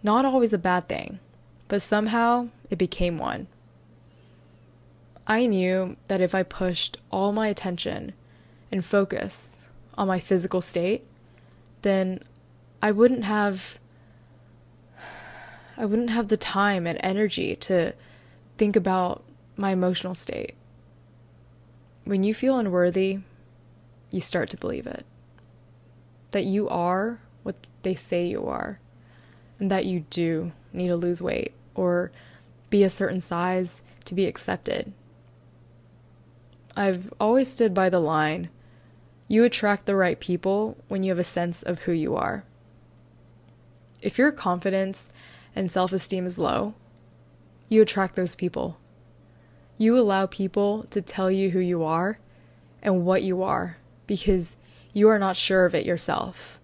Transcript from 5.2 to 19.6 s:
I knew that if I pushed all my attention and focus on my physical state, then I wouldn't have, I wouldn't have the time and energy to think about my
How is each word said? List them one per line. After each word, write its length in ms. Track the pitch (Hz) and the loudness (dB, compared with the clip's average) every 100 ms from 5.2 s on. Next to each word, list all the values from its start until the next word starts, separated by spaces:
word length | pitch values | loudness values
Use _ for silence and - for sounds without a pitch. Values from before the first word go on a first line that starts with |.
| - | -2
I 200 | 220 247 | 2 4
knew 500 | 196 185 185 185 - - | 2 2 0 -2 -8 -4
that 120 | 196 | 0
if 140 | 180 190 | 2 2
I 80 | |
pushed 540 | 185 - 185 175 - - - | -2 -2 -2 -2 -4 -6 -8
all 200 | 190 196 | -2 0
my 160 | 208 220 | 0 -2
attention 680 | 202 196 175 - - - - - - - - - | -2 -4 -6 -6 -6 -10 -14 -20 -20 -20 -20 -6
and 140 | 196 175 | -4 0
focus 720 | 202 196 - 196 - - - - - - - | 2 2 -2 -6 -8 -10 -12 -18 -20 -20 -4
on 100 | 196 | -2
my 120 | 185 | -2
physical 420 | - 190 180 185 | 2 0 2 -2
state, 440 | 180 180 175 220 - - - - - - - - | -2 -2 0 -2 -4 -20 -20 -20 -20 -20 -20 -6
then 380 | 202 190 185 185 - - _ - - - | 0 2 0 -4 -10 -20 _ -20 -20 -4
I 100 | 214 | 0
wouldn't 320 | 202 240 254 | 6 6 6
have, 560 | 202 214 202 190 - - - - - - - - - - - - - - - - - - - - - - | 0 0 0 -2 -8 -16 -20 -20 -20 -20 -20 -20 -20 -20 -20 -20 -20 -20 -20 -18 -18 -18 -20 -20 -20 -6
I 100 | 220 | -2
wouldn't 260 | 214 240 | 0 0
have 160 | 226 214 | -2 0
the 100 | 214 | -2
time 480 | - 196 202 196 170 | -2 0 2 2 -2
and 140 | 165 | -2
energy 540 | 185 190 214 - - - | -2 0 0 0 -4 -6
to 380 | - 185 165 - - - - - - - | 0 0 0 -4 -18 -20 -20 -20 -20 -2
think 180 | 208 208 | 2 2
about 480 | 185 185 180 - - - - | 2 0 0 -4 -12 -20 -20
my 160 | - | -6